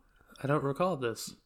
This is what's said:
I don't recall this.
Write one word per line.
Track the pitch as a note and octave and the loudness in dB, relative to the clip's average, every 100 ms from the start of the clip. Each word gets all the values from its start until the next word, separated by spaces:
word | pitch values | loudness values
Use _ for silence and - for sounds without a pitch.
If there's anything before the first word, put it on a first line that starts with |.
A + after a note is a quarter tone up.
| _ _ - - | _ _ -20 -6
I | C3+ | 0
don't | D3 | 2
recall | C#3 C3+ F#3 D3+ | 2 2 0 2
this. | A#2+ G#2+ - - | -2 -2 -8 -12